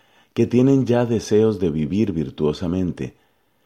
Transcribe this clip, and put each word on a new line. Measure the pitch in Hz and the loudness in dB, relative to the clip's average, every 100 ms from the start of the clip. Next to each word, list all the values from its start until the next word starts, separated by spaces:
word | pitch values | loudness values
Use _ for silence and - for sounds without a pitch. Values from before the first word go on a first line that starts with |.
| _ _ _ | _ _ _
que | - 117 | -2 0
tienen | 120 131 135 117 | 4 4 4 2
ya | 120 | 0
deseos | 120 113 - 107 110 101 | 0 -2 0 2 2 2
de | 90 | -2
vivir | 76 73 95 110 | -2 -2 0 0
virtuosamente, | 80 69 - 76 76 90 92 90 76 64 - _ _ _ _ | -2 -6 -2 -2 -2 -4 -2 -2 -4 -10 -14 _ _ _ _